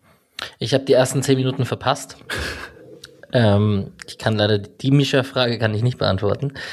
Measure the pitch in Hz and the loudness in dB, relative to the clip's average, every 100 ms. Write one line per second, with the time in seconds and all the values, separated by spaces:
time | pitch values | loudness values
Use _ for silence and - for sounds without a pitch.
0 | _ _ _ - - - 120 131 - 127 | _ _ _ -16 -16 -10 -2 0 4 4
1 | 131 143 135 135 131 131 120 117 123 143 | 4 0 2 2 0 -2 -4 -2 -2 -2
2 | - - - - - - - - - - | -6 -20 -10 -8 -8 -10 -14 -18 -20 -20
3 | - _ - 127 110 101 104 101 - - | -20 _ -2 2 4 4 2 0 -4 -14
4 | - - 113 107 107 104 101 - 131 143 | -18 -6 -2 0 2 0 -4 -6 2 2
5 | 135 139 120 127 120 113 110 104 123 - | 4 0 0 -2 -2 0 -2 0 -2 0
6 | 101 95 101 - 139 - - | -2 0 -2 -2 -4 -8 -14